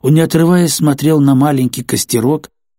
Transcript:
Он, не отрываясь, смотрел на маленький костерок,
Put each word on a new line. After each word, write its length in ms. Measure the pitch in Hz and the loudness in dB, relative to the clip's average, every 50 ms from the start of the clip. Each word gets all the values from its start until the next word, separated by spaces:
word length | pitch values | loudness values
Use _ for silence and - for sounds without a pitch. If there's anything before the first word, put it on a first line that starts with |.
Он, 120 | - 131 151 | 2 2 2
не 80 | 156 | 2
отрываясь, 520 | 165 160 - 165 165 165 180 180 175 165 135 | 2 2 0 0 2 2 2 2 2 0 -2
смотрел 480 | - 165 151 143 143 143 151 160 151 | -2 -2 -2 -2 0 0 0 0 2
на 140 | 139 139 139 | 2 2 2
маленький 480 | 127 139 151 147 135 131 123 - - 123 | 2 2 0 0 0 -2 -4 -4 -8 -8
костерок, 680 | - - 113 - _ - 120 110 127 151 156 - - _ _ _ _ _ | -6 -6 -6 -6 _ -4 -2 -2 -2 -2 -4 -6 -14 _ _ _ _ _